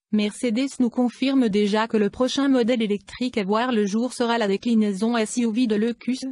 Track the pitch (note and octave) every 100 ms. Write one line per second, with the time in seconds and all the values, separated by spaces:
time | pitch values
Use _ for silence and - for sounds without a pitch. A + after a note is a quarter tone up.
0 | _ G#3+ G#3 - B3 A3 C4+ - A#3+ -
1 | B3 - C4 C4+ A#3 G3 G#3 G#3+ A3+ A3+
2 | G3+ - B3+ C4+ C#4 C4 A3+ B3 A3 G3+
3 | - - B3+ A#3 F#3+ G#3+ B3+ A#3 G#3 G#3+
4 | B3 - A#3 A#3 G#3 G3 A#3+ A3+ G#3+ F#3+
5 | A3+ A#3+ G#3+ - A#3 G#3+ B3+ G#3 A#3 A#3
6 | - B3+ C4